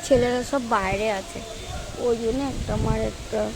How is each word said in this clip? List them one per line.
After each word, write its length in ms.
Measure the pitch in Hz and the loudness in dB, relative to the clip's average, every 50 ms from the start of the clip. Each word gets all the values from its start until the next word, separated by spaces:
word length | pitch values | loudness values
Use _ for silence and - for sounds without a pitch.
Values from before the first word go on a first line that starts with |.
| - | 4
ছেলেরা 360 | - 277 247 240 247 247 247 247 - | 6 6 6 6 4 2 0 0 0
সব 100 | - 277 240 226 240 | -2 -2 0 2 2
বাইরে 320 | 208 196 190 196 196 214 220 208 190 | 2 2 2 0 0 0 0 0 -2
আছে, 200 | 190 - - - 220 226 226 - - - - - - - - - - | -4 -8 -10 -10 -10 -10 -10 -10 -10 -8 -8 -8 -8 -8 -6 -2 2
ওই 100 | 240 233 226 | 2 2 2
জন্য 180 | 233 226 233 269 277 269 | 2 0 2 2 0 0
একটা 180 | 254 - - - 214 208 | -2 -2 -2 0 0 2
আমার 200 | 214 220 220 220 220 214 | 2 2 2 0 -2 -2
একটা 300 | 208 - - - - 214 214 214 233 | -4 -8 -10 -4 -2 -2 -2 -2 -4